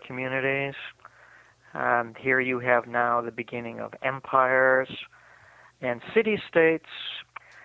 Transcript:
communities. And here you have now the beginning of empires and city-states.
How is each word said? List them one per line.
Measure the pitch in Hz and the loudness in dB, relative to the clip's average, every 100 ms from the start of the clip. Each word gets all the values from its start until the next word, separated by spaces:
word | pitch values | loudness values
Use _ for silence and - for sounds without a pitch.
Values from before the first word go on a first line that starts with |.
| - | -4
communities. | 127 131 131 135 139 139 - - - - _ - - - _ _ 143 | -8 -4 -2 0 -2 -4 -8 -16 -18 -20 _ -20 -20 -20 _ _ -4
And | 123 120 117 113 | 0 0 0 -4
here | 131 131 | 0 2
you | 127 123 | 2 -2
have | 123 123 120 | 2 2 2
now | 120 120 120 | 0 2 0
the | 117 | -2
beginning | 113 113 123 117 113 | -6 -8 -8 -8 -10
of | 110 - | -12 -6
empires | 135 135 - 135 127 131 131 131 131 123 - _ - - - - - _ | -6 -6 0 2 4 6 6 4 2 -8 -16 _ -20 -20 -20 -20 -20 _
and | 127 120 - | -6 -6 0
city-states. | 220 220 208 - 175 160 160 - - - - - - - - | 2 2 -2 0 4 4 2 -4 -14 -12 -12 -16 -20 -20 -20